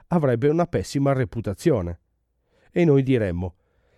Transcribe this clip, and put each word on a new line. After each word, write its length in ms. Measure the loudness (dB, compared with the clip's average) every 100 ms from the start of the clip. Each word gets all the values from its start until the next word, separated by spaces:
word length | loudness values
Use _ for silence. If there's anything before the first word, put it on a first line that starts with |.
| _
avrebbe 400 | 0 2 2 2
una 180 | 0 0
pessima 480 | -4 -4 -2 0
reputazione. 880 | 0 -2 -6 -8 -4 0 0 -2 -10 _ _ _ _ _ _ _ 0
E 100 | 4
noi 180 | 4
diremmo: 520 | 2 0 0 -4 -8 -12 _ _ _